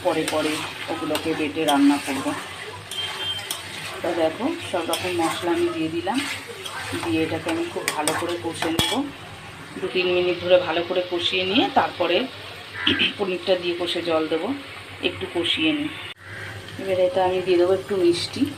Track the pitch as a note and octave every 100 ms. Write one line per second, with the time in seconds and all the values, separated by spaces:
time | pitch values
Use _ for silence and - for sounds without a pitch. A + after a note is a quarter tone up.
0 | F3+ D#3 D3 D#3 D#3 D#3 - - - E3
1 | D#3+ D3+ D#3+ D#3+ D3+ D#3 D3+ C#3+ C#3+ C#3
2 | C#3+ C3+ D3 - - - - - - -
3 | - - C6+ C6+ - - - - - -
4 | E3 E3+ D#3+ D#3+ C4 - - F3+ E3 E3
5 | F#3 F3 D#3+ - F3 E3+ E3+ E3 D#3+ D#3+
6 | F3+ B3+ C#4+ - - A4 - - - -
7 | E3 D#3+ D#3+ D#3+ E3 E3 E3+ F#3 - D#3+
8 | D3+ D#3+ E3+ F3 E3 D#3+ E3 E3 D#3+ A#3
9 | C#4+ - - - - - - - F#3 F#3
10 | F3+ F3+ F3+ F3 F3+ F3+ D#3+ E3 E3+ F3+
11 | F3+ F3 - F#3 F#3 G#3+ G4 B3 D#3+ -
12 | E3+ F3+ B3+ - - - - - - -
13 | - - F#3 F3+ - F3+ F3 E3+ F3 F3
14 | E3 D#3+ D#3 D#3+ G3 C#4 - - - -
15 | F3 - F#3 F3 E3 - D#3 D3+ D3+ -
16 | - - - - - - - - F#3+ F#3
17 | F3+ F#3+ F#3 F#3 F3+ F3 F3+ F#3+ - G3
18 | F3 E3+ - - C#4+